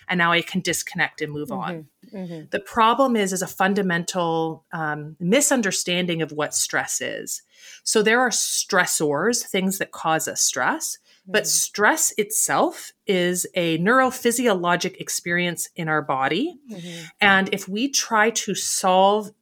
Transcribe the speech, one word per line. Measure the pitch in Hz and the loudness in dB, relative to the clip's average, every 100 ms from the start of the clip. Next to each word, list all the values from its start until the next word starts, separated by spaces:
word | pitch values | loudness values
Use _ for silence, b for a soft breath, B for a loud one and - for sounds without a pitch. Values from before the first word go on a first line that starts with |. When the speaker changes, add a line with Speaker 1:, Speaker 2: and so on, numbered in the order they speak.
| - | -4
Speaker 1:
and | 180 | 2
now | 170 | 4
I | 170 | 2
can | 160 190 | 0 -2
disconnect | 175 160 - 175 147 - | -2 -2 -4 -2 -2 -2
and | 151 | -8
move | 147 151 | -6 -6
on." | - - 170 151 _ - | -6 -6 -8 -12 _ -16
Speaker 2:
Mm-hmm. | 208 | -12
Mm-hmm. | 180 165 151 | -10 -12 -8
Speaker 1:
The | - | -8
problem | - - 220 247 269 233 | -4 2 4 4 2 2
is, | 190 | 0
is | 180 | -2
a | 175 | -4
fundamental, | - 190 202 185 170 170 185 170 165 160 156 _ | 0 0 2 0 -2 -2 -2 0 0 -2 -6 _
um, | 170 156 151 151 156 | -6 -6 -6 -8 -6
misunderstanding | 175 240 285 269 202 - - 180 180 165 | 0 2 4 2 0 -2 -2 -2 0 -2
of | 156 | -4
what | 147 147 | -4 -4
stress | - - 147 131 - | -2 -2 -2 -4 -4
is. | 123 107 110 - B B B B | -6 -8 -10 -12 B B B B
So | - 226 | -2 2
there | 208 233 | 4 4
are | 254 | 4
stressors, | - - - - 190 175 - 151 143 196 240 | 0 -2 -4 0 0 2 0 0 0 0 0
things | - 196 185 185 | -2 -2 -2 -2
that | - | -6
cause | - 165 160 - | -4 0 0 0
us | - | -2
stress, | - - 127 311 - - b b - | -2 0 0 -2 -6 -10 b b -4
but | 208 | -2
Speaker 2:
Mm-hmm. | 165 | 0
Speaker 1:
stress | - - - 214 320 - - | 0 -2 2 2 4 0 -2
itself | 208 - - 147 285 - - - - | -2 -2 0 2 2 -2 -12 -8 -2
is | 190 175 180 - - | 0 2 0 -4 -2
a | 170 160 | 0 2
neurophysiologic | 180 262 262 254 240 233 240 185 175 175 180 - | 4 4 4 2 0 2 2 2 2 0 0 -6
experience | - - 175 175 175 165 - - | -8 -6 -2 0 0 -2 -8 -6
in | 160 | 0
our | 151 | 0
body. | 147 135 135 170 311 - 277 | 0 0 0 0 -2 -6 -14
Speaker 2:
Mm-hmm. | 202 175 170 160 - | -14 -12 -14 -16 0
Speaker 1:
And | 208 190 190 | 4 4 2
if | 196 190 | -2 -4
we | 202 277 | -4 -2
try | 269 - 220 214 | -2 0 2 2
to | 233 - | 2 -2
solve | 185 - - 196 185 196 208 208 - | -4 -4 -2 2 6 6 4 -2 -12